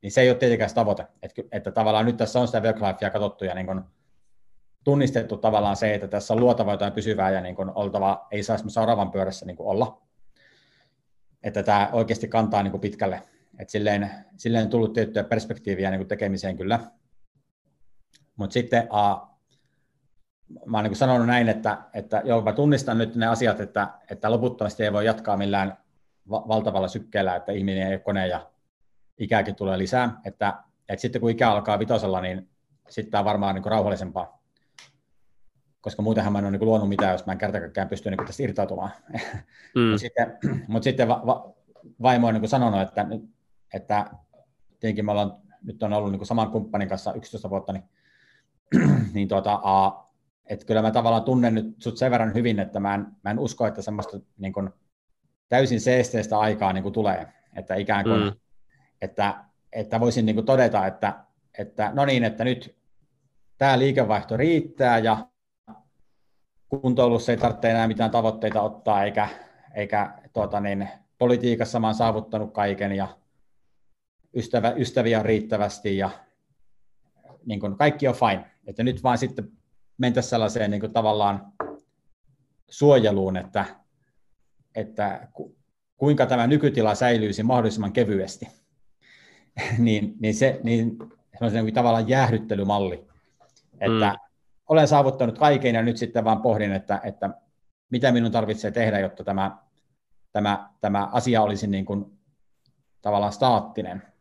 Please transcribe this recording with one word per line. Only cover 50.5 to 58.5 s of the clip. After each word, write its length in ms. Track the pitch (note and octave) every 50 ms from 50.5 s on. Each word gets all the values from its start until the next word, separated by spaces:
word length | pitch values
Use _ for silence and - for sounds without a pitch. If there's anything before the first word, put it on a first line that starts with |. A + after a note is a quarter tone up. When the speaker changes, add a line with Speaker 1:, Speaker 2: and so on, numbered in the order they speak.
| G#2+ G2+ -
Speaker 1:
kyllä 160 | - A#2 A2
mä 100 | G#2+ A2
tavallaan 320 | A2 A#2+ A2+ A#2 A#2 A2 -
tunnen 320 | - B2+ B2+ A#2+ A#2 A2+
nyt 200 | A2 G#2+ A2 - -
sut 180 | - A#2+ A2+
sen 140 | - C3 C3
verran 220 | B2 A#2+ A2+ A2 G2+
hyvin, 260 | A#2 A#2+ A#2+ A2 G2+
että 200 | F#2+ F#2 - G#2
mä 160 | G2 G2+ G2+
en, 120 | G2+ G2+ - - _ _
mä 80 | G2
en 80 | G#2+ A#2+
usko, 280 | C#3 A#2+ - - A#2+
että 140 | G#2+ G#2 -
semmoista, 380 | G2 A2 G#2+ G#2 G2+ - - G2 - _ _
niin 160 | - G2 F#2+ F#2+
kuin, 160 | G2+ G2 F#2+ - _ _ _ _ _ _ _ _ _ _ _ _ _ _ _
täysin 320 | A#2 B2+ C3+ B2 A#2+ A2
seesteistä 580 | - B2+ B2 B2+ A#2+ - - A2+ G#2 - A2 G#2+
aikaa, 340 | G#2+ A2 G#2 G#2+ G#2 F#2+ F#2
niin 100 | F#2+ F#2+
kuin, 100 | G2+ F#2+
tulee. 400 | A2+ G#2+ G2+ F#2 F2 D#2 - _ _ _ _ _
Että 200 | F#2 F#2 - F#2
ikään 280 | G2 G2+ - G#2+ G2+ G2
kuin, 180 | A2+ A2 G#2+ G#2
Speaker 2:
Mm. 80 | G2+ G2+ _ _ _